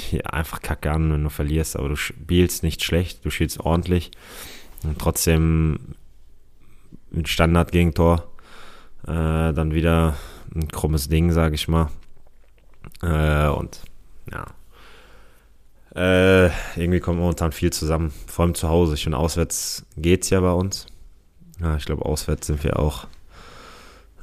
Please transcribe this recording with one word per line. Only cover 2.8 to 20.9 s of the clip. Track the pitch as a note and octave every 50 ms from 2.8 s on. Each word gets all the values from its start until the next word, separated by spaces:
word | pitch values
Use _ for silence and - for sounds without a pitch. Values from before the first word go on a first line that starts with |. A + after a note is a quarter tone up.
| -
schlecht, | - E2 E2 F2+ F2 - - -
du | D#2+
spielst | - - E2 D2 - -
ordentlich. | - C#2+ E2 F2 E2+ F2 F2+ F2 E2+ - - - - - - - - - - - - - - - -
Und | D#2 D2+ -
trotzdem | - D#2+ - - - E2 D#2+ D#2+ D#2+ D#2+ D#2+ D#2+ D#2+ D#2 D2 - - - - - - - - - - - - - - - - - - - - - - - - - - - -
ein | E2 D#2+
Standard-Gegentor. | - - - E2+ E2 E2 E2+ E2 - - F2 E2+ E2+ D#2 - E2+ E2 E2+ E2+ - - - - - - - - - - - - - - - - - -
Äh, | D2+ E2 D#2+ D#2+ D#2+ D#2+ D#2+ E2 D2+
dann | D#2 D#2+ D#2 D#2
wieder | E2 E2 E2 E2 E2 E2 D#2+ D2 - - - - - - - -
ein | E2 D#2+ D2+
krummes | - - - D#2 D2+ D2+ C#2 D2
Ding, | D#2+ D#2+ E2 F2
sag | E2 E2 E2 D#2+ D2+
ich | D2+ - -
mal. | E2 E2 D#2+ D2+ - - - - - - - - - - - - - - _ - - - - - - -
Äh, | - E2+ D#2+ D#2 D#2 D2+ D2+ D2 D2+ D2+
und, | C#2+ - - - - - - - - - - - - - - -
ja. | - - - - - - - - - - - - - - - - - - - - - - _ - - - - - - - - - -
Äh, | - F2+ F#2 F#2 F#2 F#2 F#2+ F#2+ F#2+ F#2 F2 - - - - -
irgendwie | E2 E2+ E2+ F2+ F2+
kommt | - - F2 E2+
momentan | F2 F2 E2 - E2+ D#2+
viel | D2+ - - E2+
zusammen. | D#2+ - D#2+ D2+ D#2+ D#2 E2 D#2 D2 - - -
Vor | - - E2+
allem | E2+ E2
zu | - - D#2+
Hause. | D#2+ E2+ F2+ D#2+ D2+
Ich | C#2+ -
finde, | - D2+ C2
auswärts | D#2+ D#2+ - F2 E2 - - - - - - - - - - -
geht's | D#2+ E2+ F2+ F#2 - -
ja | G2 F#2+
bei | F2+ F2+
uns. | F2 F2 F#2 G2 - - - -